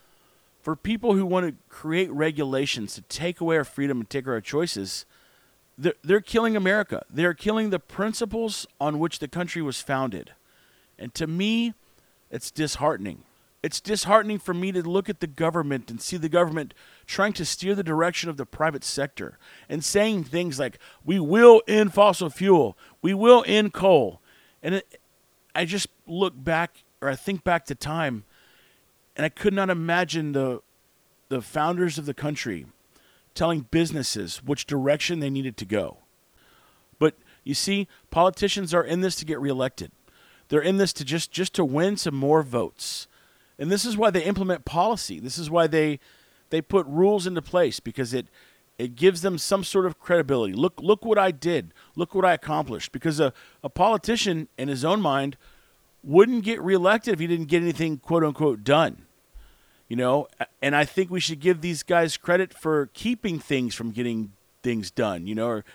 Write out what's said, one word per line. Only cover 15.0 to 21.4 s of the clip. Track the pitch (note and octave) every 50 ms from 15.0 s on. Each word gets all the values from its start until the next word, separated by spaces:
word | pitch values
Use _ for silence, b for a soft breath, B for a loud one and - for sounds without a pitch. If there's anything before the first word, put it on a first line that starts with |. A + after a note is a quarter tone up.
| F#3+ -
at | G3 -
the | F3
government | D#3+ C3+ - E3 E3 D#3+ F3 D3+ C#3+ C#3 B2+ A2 -
and | A#2 A2+
see | - - F3+
the | F3 D3+ D#3
government | D#3 F3 F3 D#3+ D#3 E3 C#3+ - b b b b b b b
trying | - - - G3 G#3+ G3
to | - E3
steer | - - - F3 F#3+ G3+
the | G3 F#3
direction | D#3+ D#3 D#3 E3+ F3+ F3 - E3+ E3+
of | D3+
the | C#3 B2
private | - - - D3+ D#3+ D3 C3+ -
sector | - - C#3+ C#3 C#3 - - F#2 A#1+ - _ B B B B B B
and | C#3+ E3 D3+
saying | - - G3+ G#3 A3 G#3+ F#3 D3
things | B2 C#3+ E3+ F3+ E3+ C3+ C3+
like, | C#3 A#2+ - - B B B B B
"We | D3 F#3+ G3
will | D#3+ C#3+ F#3+ A3+